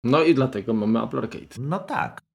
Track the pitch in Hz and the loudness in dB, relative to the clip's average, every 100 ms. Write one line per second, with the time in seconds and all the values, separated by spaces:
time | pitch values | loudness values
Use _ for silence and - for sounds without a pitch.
0 | 113 143 165 143 131 104 98 110 104 113 | 4 4 6 4 2 -2 -2 0 2 2
1 | 113 131 113 - - - 139 185 185 240 | 0 -4 -6 -10 -14 -10 -6 -6 -4 -6
2 | - - _ | -6 -8 _